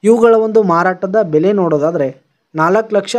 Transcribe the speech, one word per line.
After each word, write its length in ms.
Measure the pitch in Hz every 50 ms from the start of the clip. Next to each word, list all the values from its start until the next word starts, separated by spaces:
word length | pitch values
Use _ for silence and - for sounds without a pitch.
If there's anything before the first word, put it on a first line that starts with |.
| -
ಇವುಗಳ 300 | 202 226 240 226 233 226
ಒಂದು 280 | 226 220 220 214 220 214
ಮಾರಾಟದ 540 | 190 170 165 175 185 185 185 - 190 185 220 214
ಬೆಲೆ 300 | 170 156 156 160 190 208
ನೋಡೋದಾದ್ರೆ 640 | 202 185 170 156 147 143 156 175 165 143 135 - _ _ _ _ _ _ _ _
ನಾಲ್ಕು 400 | 160 156 170 185 214 220 220 214
ಲಕ್ಷ 220 | 202 190 - -